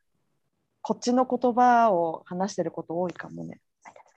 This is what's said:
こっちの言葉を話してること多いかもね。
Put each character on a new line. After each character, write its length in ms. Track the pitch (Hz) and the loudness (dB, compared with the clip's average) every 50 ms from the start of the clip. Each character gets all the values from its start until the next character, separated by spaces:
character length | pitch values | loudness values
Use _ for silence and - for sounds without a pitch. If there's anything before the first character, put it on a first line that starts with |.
| _ _ _ _ _ _ _ _ _ _ _ _ _ _ _ _ | _ _ _ _ _ _ _ _ _ _ _ _ _ _ _ _
こ 140 | - - 214 | -6 -6 -6
っ 20 | 220 | -4
ち 140 | - 247 247 | -2 0 2
の 120 | 254 254 | 2 2
言 280 | 254 254 247 254 247 220 | 0 0 0 0 0 2
葉 380 | 240 247 247 240 233 233 226 | 4 4 6 6 6 6 4
を 320 | 190 170 170 165 160 - - | 4 2 0 -2 -4 -8 -10
話 280 | - 185 180 190 208 - | -8 -6 -4 -4 -4 -4
し 20 | |
て 80 | - 165 | -4 -4
る 80 | 165 | -4
こ 100 | - 165 | -6 -8
と 180 | 160 - 160 175 | -10 -8 -6 -4
多 80 | 180 175 | -4 -4
い 40 | 160 | -6
か 160 | - - 165 | -10 -14 -14
も 140 | 165 165 165 | -14 -12 -12
ね。 160 | 165 - - _ _ _ _ - - - - - _ _ | -14 -14 -18 _ _ _ _ -20 -20 -20 -20 -20 _ _